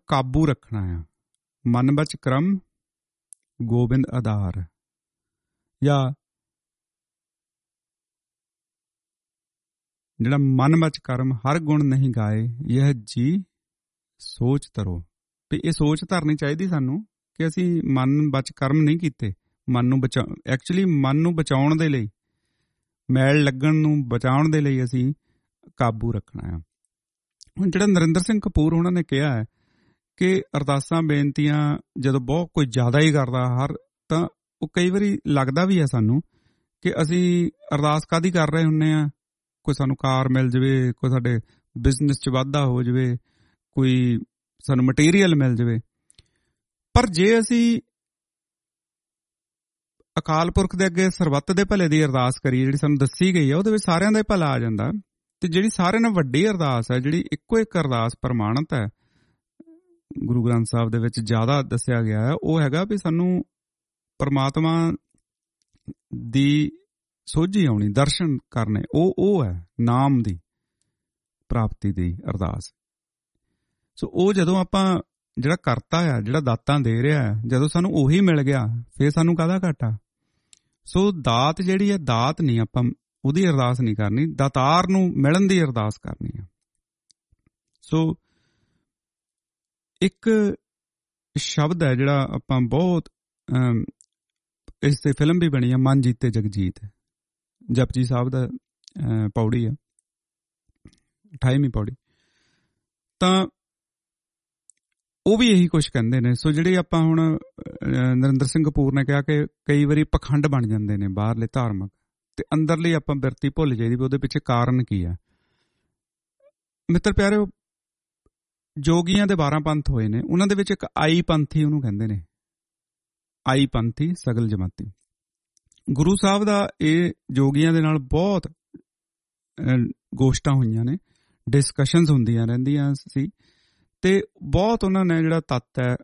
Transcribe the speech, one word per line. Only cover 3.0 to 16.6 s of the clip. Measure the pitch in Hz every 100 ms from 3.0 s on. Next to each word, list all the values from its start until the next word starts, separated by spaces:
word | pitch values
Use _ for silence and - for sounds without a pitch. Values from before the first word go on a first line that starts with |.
| _ _ _ _ _ -
ਗੋਬਿੰਦ | 117 120 120 131 -
ਆਧਾਰ", | 123 110 104 95 90 87 _ _ _ _ _ _ _ _ _ _ -
ਜਾਂ | 139 143 131 139 _ _ _ _ _ _ _ _ _ _ _ _ _ _ _ _ _ _ _ _ _ _ _ _ _ _ _ _ _ _ _ _ _ _ _ _ _ _ _ -
ਜਿਹੜਾ | 113 143
"ਮਨ | 139 131 135 165
ਬਚ | 160 -
ਕਰਮ | - 127 131
ਹਰ | 127 127 156
ਗੁਣ | 151 151
ਨਹੀਂ | 143 131 135 117
ਗਾਏ, | 104 107 117 117 143
ਯਹ | 123 139
ਜੀ | 131 104 - 123 185 185 _ _ _ _ _ _ _
ਸੋਚ | - - 120 143 -
ਤਰੋ", | - 98 85 85 _ _ _ -
ਵੀ | 156 -
ਇਹ |
ਸੋਚ | 160 147 156 180
ਧਰਨੀ | 185 151 151
ਚਾਹੀਦੀ | 143 156